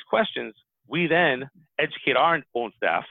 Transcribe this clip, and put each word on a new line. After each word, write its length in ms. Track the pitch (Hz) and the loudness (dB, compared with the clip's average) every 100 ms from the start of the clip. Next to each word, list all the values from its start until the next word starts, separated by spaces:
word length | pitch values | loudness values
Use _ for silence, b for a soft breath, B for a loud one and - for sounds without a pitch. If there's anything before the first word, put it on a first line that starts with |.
| - | 0
questions, 460 | 220 214 - 117 - _ _ _ | 0 0 -4 -10 -14 _ _ _
we 180 | 160 160 | -2 2
then 440 | 165 165 127 139 - _ - | 2 2 0 -6 -16 _ -6
educate 380 | 156 - 151 127 | -6 -4 0 2
our 260 | 165 160 - 120 | 2 2 -2 -6
own 160 | 113 - | -6 -4
staff, 260 | 95 85 - | -2 -2 -4